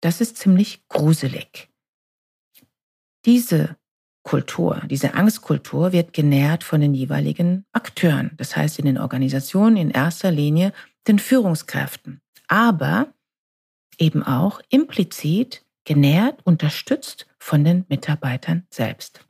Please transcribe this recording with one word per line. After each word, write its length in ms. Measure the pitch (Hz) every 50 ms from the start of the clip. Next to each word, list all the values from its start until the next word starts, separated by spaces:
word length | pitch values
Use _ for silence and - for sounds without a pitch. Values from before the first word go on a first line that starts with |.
Das 200 | - 170 175 -
ist 160 | 233 233 -
ziemlich 500 | - - 196 190 180 208 - - - _ _
gruselig. 800 | - - 151 151 160 151 - 131 123 - - _ _ - - _ _ _ _ _ _ _ _ _ _ _ _ _ _ _ _ _ _ _ _ _ _ _ _ _ _ _ _ _ _ _ _
Diese 520 | - 240 247 240 - 180 156 147 156 156 _ _ _ _ _ _ _ _ _ _
Kultur, 600 | - - - - - - - 170 165 - - -
diese 280 | - - 139 - - -
Angstkultur 760 | - 180 214 220 - - - 156 139 - - - 139 160 185 185
wird 200 | 175 170 - _
genährt 520 | - 151 147 143 139 139 147 156 165 -
von 160 | - - 156
den 140 | 147 147 143
jeweiligen 720 | 131 131 127 143 147 147 151 151 - 175 175 180 190 196 _ _
Akteuren. 600 | 226 - - - - - 170 147 135 139 - -
Das 200 | - - - -
heißt, 220 | 156 151 151 - -
in 60 | 143
den 140 | 147 131 127
Organisationen 760 | - 123 - 127 135 131 135 135 135 - - 185 208 220 226
in 140 | 202 165 143
erster 400 | - 120 139 170 165 - - 190
Linie 420 | 170 147 147 147 151 160 180 196 196 - - _ _ _ _
den 120 | - 214 202
Führungskräften, 1040 | 196 - 254 262 233 190 165 156 - - - 139 139 139 - - _ - 139 - _ _ _ _ _ _
aber 640 | - 196 233 240 214 156 - 143 160 202 269 302 _ _ _ _ _ _ _ _ _ _ _ _ _ _ _ _ _ _
eben 240 | 165 156 - 147 135
auch 380 | - 135 127 160 196 - - - _
implizit 960 | - 269 311 - - - 196 156 - - - 151 160 196 254 - - - _ _ _ _ _
genährt, 600 | - 156 143 143 139 147 170 208 262 - - _
unterstützt 840 | - 170 160 - 151 - - - - 262 - - - - - - _ _ _
von 260 | - - - 151 147
den 220 | 156 175 180 185 _
Mitarbeitern 800 | - - - - 151 151 - 143 123 131 - - 165 170 180 _
selbst. 540 | - - 113 110 - _ - - _ - _ _